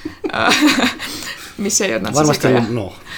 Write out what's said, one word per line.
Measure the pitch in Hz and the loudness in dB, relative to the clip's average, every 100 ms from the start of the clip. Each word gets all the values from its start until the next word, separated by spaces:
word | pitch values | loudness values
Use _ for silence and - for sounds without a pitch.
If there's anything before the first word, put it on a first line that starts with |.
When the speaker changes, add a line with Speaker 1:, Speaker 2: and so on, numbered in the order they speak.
Speaker 1:
<laughs> | - - - | -12 -8 -4
ö, | - - - 294 254 254 - - - - - - - | 0 2 4 4 4 0 -2 -10 -10 -10 -12 -12 -6
missä | 196 - 196 | -2 0 0
ei | |
ole | 113 | -2
natsisikoja. | 107 135 151 139 131 | 0 2 4 4 4
Speaker 2:
Varmasti | 127 110 | 4 2
on, | |
no. | 117 92 - - | -2 -6 -10 -14